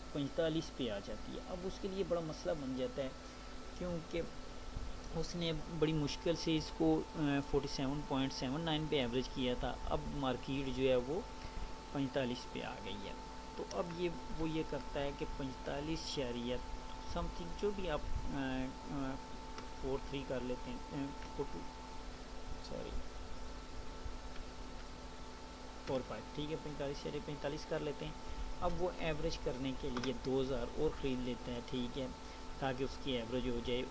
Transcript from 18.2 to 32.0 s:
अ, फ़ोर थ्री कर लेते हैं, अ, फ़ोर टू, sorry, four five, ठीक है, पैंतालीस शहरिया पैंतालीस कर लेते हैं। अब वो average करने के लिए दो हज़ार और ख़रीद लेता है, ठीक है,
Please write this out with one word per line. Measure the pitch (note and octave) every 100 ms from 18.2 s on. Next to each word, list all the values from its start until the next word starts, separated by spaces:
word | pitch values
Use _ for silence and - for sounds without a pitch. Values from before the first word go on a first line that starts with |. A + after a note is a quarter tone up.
| - C#3 C3+ C3 C3 - -
अ, | C#3 C3 C3 - - - - - -
फ़ोर | C#3 C3+ -
थ्री | C#3
कर | C3 B2+
लेते | B2 B2 -
हैं, | B2
अ, | - D3+ C#3 - - -
फ़ोर | C#3
टू, | C3+ B2+ - - - - - - - - -
sorry, | - G#1+ - - - - - - - - - - - - - - - - - - - - - - - - - - - - - - -
four | C3+
five, | - G#2+ A#2+ -
ठीक | D3
है, | D#3
पैंतालीस | D3+ D3 C#3 C#3+
शहरिया | D#3 D3 C#3
पैंतालीस | D3 C#3+ D3 -
कर | D#3
लेते | D3+ C#3
हैं। | D#3 - - - - -
अब | F3+ E3+
वो | F3+ -
average | E3+ D3 D#3+ -
करने | D#3 C3 C3+
के | B2+ D3
लिए | B2 B2+ A#2+
दो | C3+ C3
हज़ार | C3 B2+ B2 -
और | D3+
ख़रीद | - C#3 B2+ B2
लेता | A#2 -
है, | A#2+ -
ठीक | C3 A#2+
है, | D3